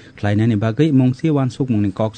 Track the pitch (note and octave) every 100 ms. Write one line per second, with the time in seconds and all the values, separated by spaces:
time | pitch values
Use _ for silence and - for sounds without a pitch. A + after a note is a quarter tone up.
0 | - - G#2 G#2 A2 G#2+ A2 A2 D#3+ C3
1 | B2+ B2+ D#3+ C#3+ B2+ - C3+ G#2+ G#2 -
2 | A2